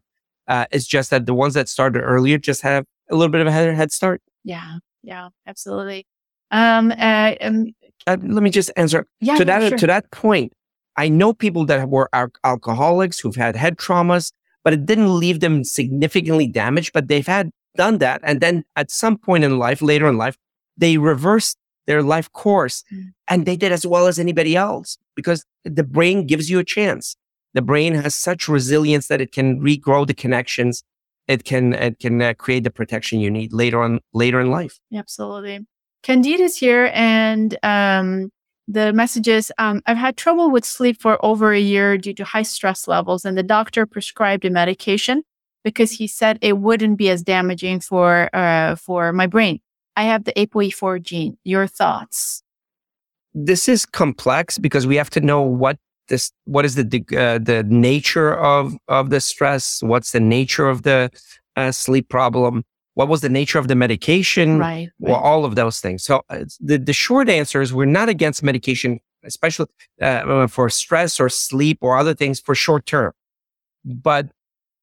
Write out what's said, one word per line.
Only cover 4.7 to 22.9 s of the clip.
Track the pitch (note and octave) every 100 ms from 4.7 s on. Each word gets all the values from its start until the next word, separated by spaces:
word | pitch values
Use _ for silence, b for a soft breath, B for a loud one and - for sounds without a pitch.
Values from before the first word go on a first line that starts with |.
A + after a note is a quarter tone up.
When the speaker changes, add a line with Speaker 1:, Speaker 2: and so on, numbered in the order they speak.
| E3+ - _
Speaker 2:
yeah, | G#3+ F3+ F3+ _ -
absolutely. | G3 G3 G3 G3 F#3+ - _ _ _ -
Um, | G#3+ A#3 A3+ A3+
uh, | A3+ A3+ G#3+ G#3+ -
um, | A3 A3 A3+ - _ _ -
Speaker 1:
Uh, | F#3
let | F#3+ G#3+
me | G3+
just | G3+ F3+ -
answer. | E3 D#3+ - -
Speaker 2:
Yeah, | A3+ C#4+
Speaker 1:
To | F3+
Speaker 2:
yeah, | G3+
Speaker 1:
that, | G#3+
Speaker 2:
sure. | B3
Speaker 1:
to | E3+
that | G3 -
point, | - A3 F#3+ A#2+ - _ _ _ -
I | D#3
know | D#3 G#3
people | A3 G#3+ E3+ D3+
that | C#3 C3+
were | C3+ C3
al-, | B2+ B2 -
alcoholics | C3 B2 A#2+ A#2 D3+ F3+ F#3 -
who've | B2 A#2
had | A#2 A2+
head | D#3+ E3+
traumas, | - F3+ F3 F3 - - _ _
but | D#3
it | D#3 D3
didn't | A3 G3+ F3
leave | F3 E3
them | E3+ D3+
significantly | B2+ - B2+ C#3 D#3 F#3+ D#3+ D#3+ C3
damaged, | A2+ G#2+ D3+ E3
but | D#3+ C3
they've | D3 E3+
had | G3 E3 - _ -
done | G3 G#3
that. | C3 C#3
And | D3 C#3
then | E3+ F3 - -
at | C#3+
some | - A3+ G#3+
point | - F3
in | C#3+ C3
life, | A#2+ C#3
later | D3+ D3 D3+
in | A2+
life, | A#2+ - _ _ _ -
they | E3+ D#3+
reversed | D#3 C3+ E3+ A3 - - _ _ -
their | D3+
life | C#3+ D#3+ D#3
course | - G#3 G3 B2+ - -